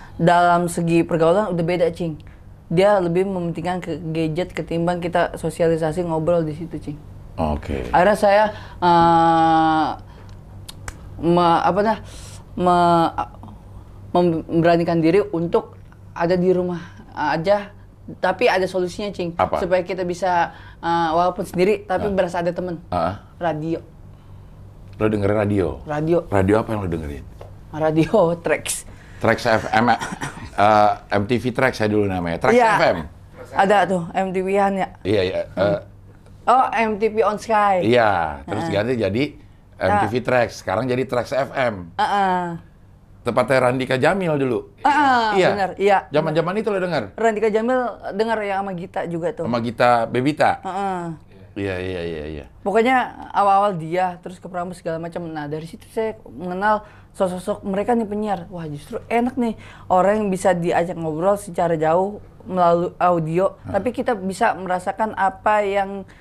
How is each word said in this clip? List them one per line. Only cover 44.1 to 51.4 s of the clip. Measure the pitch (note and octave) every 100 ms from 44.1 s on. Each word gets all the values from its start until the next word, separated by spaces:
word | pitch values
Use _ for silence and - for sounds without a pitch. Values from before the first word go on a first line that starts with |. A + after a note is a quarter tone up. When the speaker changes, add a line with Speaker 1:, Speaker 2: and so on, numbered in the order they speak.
| G3 F3 D3
Speaker 2:
dulu. | C3+ A2 - -
Speaker 1:
Heeh, | C#4 C#4+ C#4 B3 A3 G3+
Speaker 2:
Iya. | E3
Speaker 1:
benar, | G3+ F#3 F#3+
iya. | G3 F#3+ -
Speaker 2:
Zaman-zaman | D3 D#3 D#3 E3 G3+
itu | A3
lo | G3
denger? | F3+ D#3 G2+
Speaker 1:
Randika | - A3 G#3 A3
Jamil | G#3+ A3+ B3+ A#3+ F#3+ -
denger | F#3+ A3+ A3
ya, | G3+ G3
sama | G3
Gita | F3+ F#3 G3 E3+
juga | E3+ E3
tuh. | D3+
Speaker 2:
Sama | D#3+ A#2+
Gita | A#2 A#2 B2 A#2+ A2+
Bebita? | B2+ C3 D3 A#2+ F2
Speaker 1:
Heeh. | F#3+ F#3 G3 F3+ E3+ D#3 - -